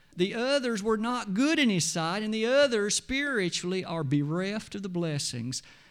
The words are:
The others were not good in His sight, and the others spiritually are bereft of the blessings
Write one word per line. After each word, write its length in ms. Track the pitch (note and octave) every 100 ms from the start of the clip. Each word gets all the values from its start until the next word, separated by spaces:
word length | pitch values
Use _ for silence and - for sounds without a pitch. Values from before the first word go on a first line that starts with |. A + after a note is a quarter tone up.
| _ -
The 200 | G3 A3+
others 460 | B3+ C#4+ B3 A3
were 160 | A3 A3
not 380 | A#3 B3 G#3 F#3+
good 220 | C#4+ D#4+
in 120 | B3
His 160 | F#3 -
sight, 360 | E3+ D#3+ G3
and 120 | G#3+
the 120 | A3 A3+
others 500 | C#4 C#4+ A3 G3+ -
spiritually 880 | - C4 C#4+ A#3+ F3 - F3 F#3
are 200 | - E3
bereft 720 | C#3 D3 C#3+ E3+ F#3+ G#3 - G3+
of 80 |
the 60 | G3
blessings 760 | F3 E3 C#3+ - A#2+ A#2+ - - - -